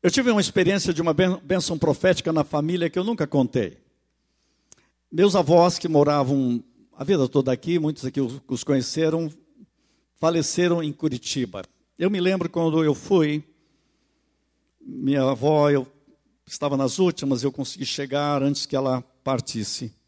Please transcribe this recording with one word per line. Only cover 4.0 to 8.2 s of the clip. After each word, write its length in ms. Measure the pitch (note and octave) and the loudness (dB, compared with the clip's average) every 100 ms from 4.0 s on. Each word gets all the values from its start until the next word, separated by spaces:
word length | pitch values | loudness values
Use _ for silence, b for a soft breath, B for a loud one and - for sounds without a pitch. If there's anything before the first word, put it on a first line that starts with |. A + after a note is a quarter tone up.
| _ _ _ _ _ _ _ b b _ _ | _ _ _ _ _ _ _ b b _ _
Meus 240 | D#3 G3+ F#3+ | 2 2 4
avós, 420 | C#3+ E3+ F3 E3+ | 4 6 6 2
que 120 | F3+ | 0
moravam 760 | D3+ C#3+ D3 C3 C#3 B2+ A#2+ - _ _ | 4 4 2 2 0 0 -2 -6 _ _
a 100 | - | -12
vida 240 | C#3 F#3 B2+ | -2 0 2
toda 240 | - C3 | 2 0
aqui, 260 | B2+ E3 E3+ | -2 -2 -2
muitos 280 | D#3 D3 C3 | -2 -4 -6
aqui 160 | C#3+ | -4